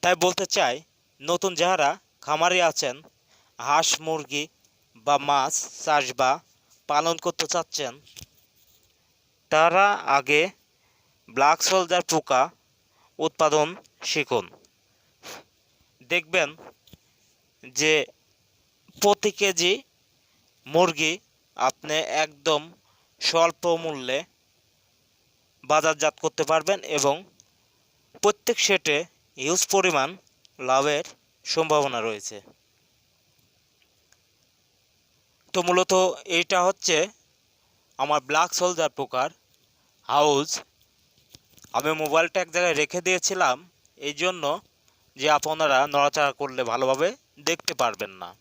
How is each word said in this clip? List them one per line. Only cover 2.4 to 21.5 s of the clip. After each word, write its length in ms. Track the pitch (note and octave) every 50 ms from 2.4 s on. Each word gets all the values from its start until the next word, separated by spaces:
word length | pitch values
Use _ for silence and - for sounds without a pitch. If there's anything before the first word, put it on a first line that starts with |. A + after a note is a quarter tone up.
| E3 F3+ F3+ F3+ F3 E3
আছেন, 260 | D3+ - - C3+ B2 C#3 D#3+ - _ _ _ _ _ _ _ _ _ _
হাঁস, 300 | A#2 B2+ C#3+ D#3 E3 - - - D#3+
মুরগি 400 | D#3+ D#3+ D#3 D3 C3 C#3+ C#3+ D3 D#3+ _ _ _ _ _ _ _ _ _ A#2+ A2
বা 100 | C#3+ C#3+ C#3 C#3 C#3+
মাছ 260 | C#3+ C#3 C3 C#3+ - - - - - - -
চাষ 200 | - D3+ D3 C3+ B2+ B2+ -
বা 100 | C3 B2+ C#3 E3+ _ _ _ _ _ _ _ _ _ -
পালন 260 | D3 D3 D#3 E3 E3+ D#3+ -
করতে 220 | F3 E3+ _ D#3+ D3+ -
চাচ্ছেন, 400 | F3 D#3+ _ - - D3 B2+ A#2 C#3+ D3 - - - - _ _ _ _ _ _ _ _ _ _ _ _ _ _ _ _ _ _ _ _ _ _ _ _ _
তারা 360 | - D#3 D#3+ E3+ E3 F#3 G3 G3+ G3+ - - - C#3 C#3
আগে 240 | C3+ C3 D3 D3 E3 F#3+ F#3+ _ _ _ _ _ _ _ _ _ _ _ _ _ _ - A2
ব্ল্যাক 240 | B2 C3+ D3 D#3+ - - -
সোলজার 360 | F#3+ F#3+ F3+ E3+ F3 F3+ F3 - -
পোকা 300 | D#3+ - - C#3 B2+ C3 E3+ - _ _ _ _ _ _ _ _ _ _ _ _ -
উৎপাদন 500 | D3+ D#3+ _ _ D#3+ D3+ D3 D3+ D3+ D#3+ E3 - - - _ _ - -
শিখুন। 360 | - D#3+ C#3+ - C3 A2+ F#2 F2 - - _ _ _ _ _ _ _ _ _ _ _ _ _ - - - - _ _ _ _ _ _ _ _ _ _ _ C3+ A#2+ E3
দেখবেন 360 | F3 E3 D#3 E3 F#3 D#3+ C#3 D#3 E3 - F3 - _ _ _ - _ _ _ _ _ _ _ _ _ _ _ _ _ - B2+ B2 -
যে 160 | D3+ D#3 D#3 D3+ C#3 - - _ _ _ _ _ _ _ _ _ _ _ _ _ _ _ _ - -
প্রতি 280 | G3+ G#3 - - G#3+ G3 -
কেজি 320 | G#3 G3 F#3 E3 E3+ F3+ F#3+ B3+ - _ _ _ _ _ _ _ _ _ _ _ _ _ _ _ _
মুরগি 460 | - C#3+ D#3+ F3+ F3+ D#3+ D3 D#3+ D#3 E3 G3+ _ _ _ _ _ _